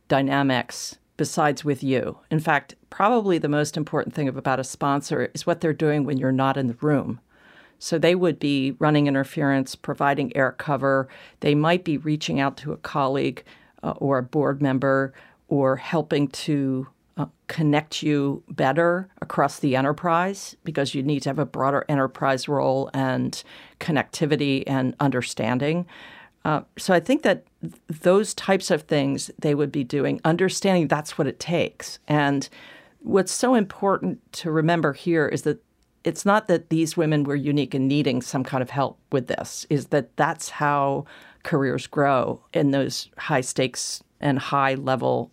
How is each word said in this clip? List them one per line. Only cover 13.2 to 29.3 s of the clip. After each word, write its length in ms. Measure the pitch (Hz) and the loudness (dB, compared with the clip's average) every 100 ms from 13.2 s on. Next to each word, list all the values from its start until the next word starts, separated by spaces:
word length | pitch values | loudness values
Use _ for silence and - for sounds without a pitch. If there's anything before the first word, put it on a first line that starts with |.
| 135 - - - _ _ | -2 -4 -12 -20 _ _
uh, 120 | - - | -8 -2
or 180 | 139 135 | 0 0
a 60 | |
board 400 | 127 156 139 139 | 0 0 0 0
member 500 | 143 131 135 135 135 - - _ - | 0 2 2 0 0 -6 -20 _ -4
or 280 | 143 131 131 | 0 2 0
helping 520 | - 165 139 151 139 | -2 -4 0 0 0
to, 580 | - - 143 135 131 135 - _ - | -2 -2 0 0 -4 -6 -16 _ -10
uh, 80 | 143 _ - | -10 _ -8
connect 540 | - 151 147 156 - | 0 2 2 0 -4
you 400 | 151 147 139 139 - | 0 0 0 -2 -6
better 600 | 147 135 147 170 175 190 _ | 0 2 4 2 2 -4 _
across 380 | - - 143 - | -6 0 0 0
the 180 | 143 127 | 0 2
enterprise, 800 | 139 156 175 165 185 202 - - | 2 0 0 2 0 -4 -12 -12
because 300 | 170 151 139 | -6 -2 -2
you 80 | 143 | -2
need 220 | 135 143 | -2 0
to 40 | 143 | -2
have 100 | 139 | -2
a 60 | |
broader 400 | 139 127 131 139 - | -2 -2 0 0 0
enterprise 600 | 139 135 - 135 131 147 | 0 0 -2 -2 0 -2
role 400 | 143 135 131 135 | 0 0 0 -2
and 480 | 135 131 127 127 - - - - - | -2 -2 -2 -4 -6 -14 -20 -20 -8
connectivity 800 | - 143 - - 151 151 143 135 - | -2 -2 -2 -2 0 0 0 0 0
and 280 | 135 127 - | 0 0 0
understanding. 840 | 143 123 120 - 110 127 143 170 180 - - - - _ - | 0 0 -2 -4 -2 0 0 -2 -4 -12 -20 -20 -20 _ -2
Uh, 160 | 151 - - | -2 -4 -6
so 160 | - | 2
I 60 | 175 | 2
think 220 | - 302 | 4 2
that 220 | 220 180 - _ | 2 0 -4 _
th-, 140 | 160 - - | -14 -12 -12
those 440 | 156 175 196 214 | -2 4 4 2
types 380 | - - 190 - | -2 0 0 2
of 120 | 156 | -2
things 480 | - 151 139 139 - | 2 0 0 -2 -6